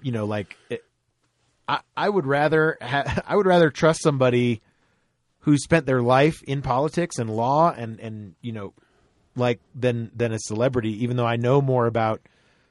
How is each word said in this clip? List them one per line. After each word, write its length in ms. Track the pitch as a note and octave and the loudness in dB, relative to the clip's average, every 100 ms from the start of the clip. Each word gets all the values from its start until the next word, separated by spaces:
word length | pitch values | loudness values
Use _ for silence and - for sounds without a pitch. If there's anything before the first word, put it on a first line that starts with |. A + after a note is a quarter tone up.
you 100 | C3+ | -6
know, 140 | A2+ G#2 | -4 -4
like, 320 | G#2+ F#2+ - - | -6 -8 -14 -12
it, 140 | A#2 - _ _ _ _ _ _ _ - | -12 -12 _ _ _ _ _ _ _ -6
I, 120 | C#3+ - - | -6 -6 -4
I 140 | F3+ | -2
would 160 | G3 C3+ | 0 0
rather 520 | C#3 D3+ D#3 D#3 - | 0 2 2 2 -2
ha-, 400 | A#2 C#3+ C#3 - | -4 -4 -2 -4
<laughs> 40 | - | -2
I 80 | G3 | 0
would 80 | F#3+ | 4
rather 240 | F3 D#3 | 6 4
trust 320 | - D#3+ D#3+ | 4 2 2
somebody 600 | D#3 C3+ B2+ B2 B2 A2+ _ _ _ _ _ _ _ _ | 0 2 2 2 2 -2 _ _ _ _ _ _ _ _
who 160 | - C#3+ | 2 2
spent 280 | - E3 C3+ | 2 0 2
their 160 | C3 | 0
life 400 | A#2+ C3 D3+ - | 4 4 4 0
in 180 | - C#3 | -6 -6
politics 560 | C3+ B2+ D#3 E3 E3+ - | -2 -2 -2 -2 -4 -4
and 120 | A2+ | -6
law 420 | A2 B2 D3 E3+ | -2 0 2 2
and, 280 | A#2+ A2+ G#2+ | 0 -10 -12
and, 360 | A2+ A2 G2+ - | -12 -12 -16 -14
you 100 | A#2+ | -12
know, 200 | A2 G2 - _ _ _ _ _ B2 | -10 -12 -16 _ _ _ _ _ -2
like, 240 | B2 A#2+ _ C3+ | -2 -2 _ -4
than, 360 | B2 A#2+ A2+ A2+ | -2 -2 -6 -4
than 160 | A#2 | -4
a 60 | A2 | -4
celebrity, 640 | - G#2+ C3 B2+ A2 G#2 | -6 -2 -2 0 -4 -2
even 120 | B2 B2 | -4 -2
though 80 | A#2 | -2
I 80 | A#2 | 0
know 240 | A#2+ C#3 | 2 2
more 240 | C3+ B2+ A#2 | 2 2 0
about 360 | A2+ A2 A2 _ _ _ _ _ | 0 -2 -2 _ _ _ _ _